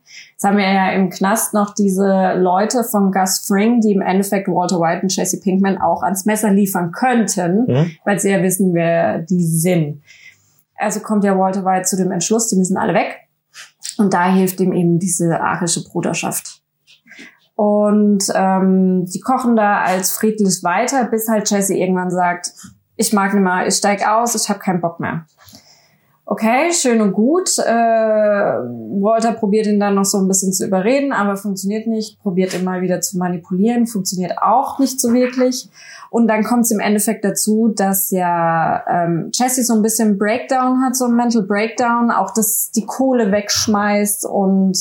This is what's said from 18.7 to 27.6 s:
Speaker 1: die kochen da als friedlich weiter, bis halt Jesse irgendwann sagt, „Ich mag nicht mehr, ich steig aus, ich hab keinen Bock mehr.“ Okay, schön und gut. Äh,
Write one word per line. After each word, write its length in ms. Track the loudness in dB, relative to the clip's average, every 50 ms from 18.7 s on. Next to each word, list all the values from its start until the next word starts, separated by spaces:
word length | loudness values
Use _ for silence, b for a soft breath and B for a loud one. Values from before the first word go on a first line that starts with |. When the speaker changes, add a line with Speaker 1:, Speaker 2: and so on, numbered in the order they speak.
| 4 4 4 2 2 0 -2 -4
Speaker 1:
die 120 | -6 -6
kochen 360 | -2 -2 -2 0 0 2 2
da 260 | 2 2 2 2 0
als 300 | 0 0 0 0 -2 -4
friedlich 520 | -2 0 0 0 0 2 0 0 0 0 -2
weiter, 420 | -2 0 0 0 0 0 0 0
bis 220 | 0 -2 -2 -2 0
halt 220 | -2 -2 0 0
Jesse 240 | 0 0 0 0 -2
irgendwann 380 | -2 0 0 0 0 -2 -2
sagt, 420 | -2 0 0 0 -2 -4 -8 -12 B B B B B _ _ _ _ -4
„Ich 160 | -2 0 2
mag 200 | 2 2 2 2
nicht 80 | 2
mehr, 240 | 2 2 2 0 0
ich 80 | 0 -2
steig 340 | 0 0 0 0 0 0 0
aus, 280 | 2 2 0 0 -2
ich 120 | -4 -2 -4
hab 120 | -4 -4
keinen 200 | -2 -2 -2 -2
Bock 200 | -2 -4 -4 -6
mehr.“ 260 | -6 -6 -6 -8 -10 b b b b b b b b b b b b b b b b b b b b
Okay, 480 | -6 -4 -2 0 0 2 2 2 0
schön 300 | 0 0 0 2 2 2
und 120 | 2 2 2
gut. 360 | 2 2 2 2 2 0 0 -2
Äh, 140 | -2